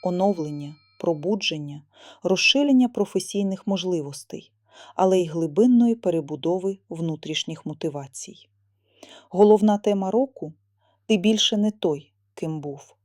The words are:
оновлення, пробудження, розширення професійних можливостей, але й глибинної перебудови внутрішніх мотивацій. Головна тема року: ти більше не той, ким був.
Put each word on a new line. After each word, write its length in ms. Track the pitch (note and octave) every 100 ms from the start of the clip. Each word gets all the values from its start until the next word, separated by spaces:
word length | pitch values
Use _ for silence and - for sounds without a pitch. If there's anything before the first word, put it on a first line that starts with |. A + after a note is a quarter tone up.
оновлення, 720 | F#3 F3+ G3 F3 D3+ D3 C#3+ D3+ _ _
пробудження, 840 | - D#3 E3+ G#3 - D#3 D3 D3 _ _ - -
розширення 680 | F3+ F#3+ - C4+ C#4+ B3+ B3
професійних 760 | A3+ G3+ F#3+ - - A#3+ F#3+ -
можливостей, 840 | G3 F3+ F3 C#3 C#3 - - - _ _ - - -
але 240 | F#3+ F#3+
й 80 | E3
глибинної 680 | E3+ E3 D3+ B3 A#3+ A#3 A#3
перебудови 840 | F#3 E3 C#3+ D3+ E3 F#3 F#3+ G3 _
внутрішніх 760 | E3 E3+ D#3 D#3 D3+ - D#3+ -
мотивацій. 840 | D3+ E3 C#3+ C3+ - - - _ _ _ _ _ _ - - _
Головна 480 | F#3 G#3 G#3+ G#3+ G#3
тема 340 | G#3 G3+ F#3+
року: 420 | A3 C4+ - - - _ _ _ _ -
ти 120 | G#3+
більше 400 | G3+ G#3+ - G#3+
не 140 | G#3+
той, 420 | G#3 F3 D3 - _ _
ким 280 | - E3 D#3
був. 340 | C#3+ C#3+ _ _